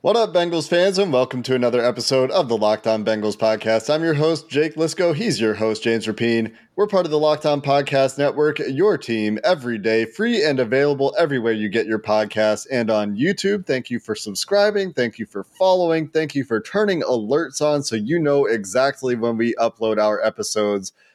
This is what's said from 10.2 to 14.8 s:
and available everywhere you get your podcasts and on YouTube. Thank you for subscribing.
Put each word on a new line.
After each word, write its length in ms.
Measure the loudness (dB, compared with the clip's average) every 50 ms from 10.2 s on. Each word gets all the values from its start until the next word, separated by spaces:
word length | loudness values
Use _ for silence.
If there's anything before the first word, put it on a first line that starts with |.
| -2 0 0 2 2
and 160 | 2 2 2
available 520 | 0 2 2 2 2 2 2 0 0 0 2 0
everywhere 320 | 0 0 0 0 0 0
you 160 | 0 0 -2 -2
get 200 | 0 -2 -2 0
your 120 | -2 -4
podcasts 680 | 0 0 0 0 0 0 0 0 2 2 2 0 -4 -4
and 180 | -2 -2 0 2
on 280 | 0 0 0 -2 -2 -2
YouTube. 480 | 0 -2 -2 -2 -2 -2 -2 -2 -2
Thank 240 | -2 -4 -4 -4 -6
you 100 | -8 -8
for 160 | _ -6 -8
subscribing. 760 | -8 -6 -10 -8 -8 -6 0 2 2 2 2 2 0